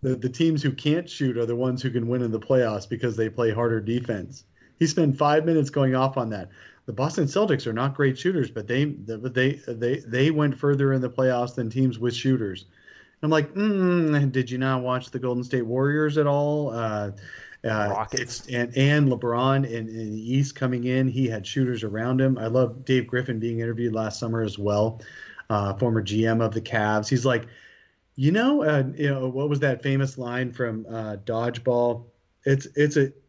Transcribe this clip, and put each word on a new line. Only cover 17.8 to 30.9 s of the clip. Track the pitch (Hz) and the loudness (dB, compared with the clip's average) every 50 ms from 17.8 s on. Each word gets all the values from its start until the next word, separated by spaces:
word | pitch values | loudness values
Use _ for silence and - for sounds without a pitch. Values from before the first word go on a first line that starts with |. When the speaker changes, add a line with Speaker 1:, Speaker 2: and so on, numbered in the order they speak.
| 104 104 | 0 0
Speaker 2:
Rockets. | 98 101 110 107 - 131 | 0 -2 -4 -4 -4 -6
Speaker 1:
it's, | 127 - - - - | -6 -6 -10 -12 -10
and, | - 131 120 120 120 123 135 | -6 -4 -2 -2 -2 2 2
and | 135 143 147 151 147 135 | 4 4 6 6 4 4
LeBron | 127 107 120 120 117 120 127 131 135 135 135 123 | 2 2 0 -2 0 2 2 2 2 2 2 0
in, | 113 117 110 110 | -2 -6 -6 -6
in | 110 113 113 107 107 | -8 -8 -6 -6 -6
the | 110 110 117 127 | -8 -4 -2 0
East | 135 139 135 - | 0 0 0 -2
coming | - 135 127 127 123 120 | -4 -4 -2 -2 -2 -2
in, | 127 127 131 131 131 | 0 0 2 0 0
he | 113 127 135 | 2 0 0
had | 120 110 107 98 | 0 0 -4 -6
shooters | - - 139 131 123 123 110 107 | -6 -2 0 0 0 0 -2 -4
around | 107 101 107 113 123 127 127 | -4 -4 -2 -2 0 2 2
him. | 135 135 131 117 | 4 2 2 0
I | 110 | -2
love | 113 117 127 127 117 113 127 131 | 0 2 2 2 2 0 -6 -2
Dave | - 131 127 113 - | 2 2 2 2 0
Griffin | - 127 127 131 123 110 | -2 -2 -2 -2 -4 -4
being | 110 120 117 113 | -2 -2 -2 -2
interviewed | 117 113 117 110 120 117 107 | -2 -4 -2 -2 -2 -2 0
last | 110 110 107 104 - | -2 -2 -4 -4 -6
summer | - 113 113 113 110 | -6 -4 -2 -2 -2
as | 104 92 98 | -2 -4 -4
well, | 101 104 104 104 107 113 117 - - - - - - - - - - _ | -2 0 2 2 2 2 0 -6 -14 -18 -18 -18 -18 -18 -18 -20 -6 _
uh, | 110 104 101 101 95 | -2 0 0 -2 -2
former | 98 131 120 113 110 | 0 0 2 2 2
G | 98 95 101 107 110 | 0 0 0 2 2
M | 113 113 113 | 2 2 2
of | 117 113 113 | 2 0 -2
the | 113 | -4
Cavs. | 107 - - 113 104 107 107 107 107 - | -6 -2 -2 0 0 2 2 0 0 2
He's | 139 127 117 | 0 2 2
like, | 131 123 117 113 - - - - - - _ _ _ _ _ _ _ _ | 2 0 0 -2 -6 -18 -20 -20 -20 -20 _ _ _ _ _ _ _ _
"You | - 131 143 | 0 2 2
know, | 170 214 233 269 294 294 - | 4 4 4 4 4 4 2
uh, | 156 151 143 131 131 135 | 2 2 2 2 0 -2
you | - 151 143 | -2 0 0
know, | 139 135 131 131 | 0 0 -2 -4
what | 123 135 143 151 | -2 -2 0 0
was | 147 139 | 0 2
that | 139 139 127 120 - | 2 2 0 0 0
famous | 143 135 135 139 135 135 | 0 0 2 0 0 -2
line | - 127 120 120 123 127 123 117 | -6 -8 -6 -4 -2 -4 -4 -4
from, | - 127 117 110 110 110 | -4 -4 -2 -2 -6 -8
uh, | - | -8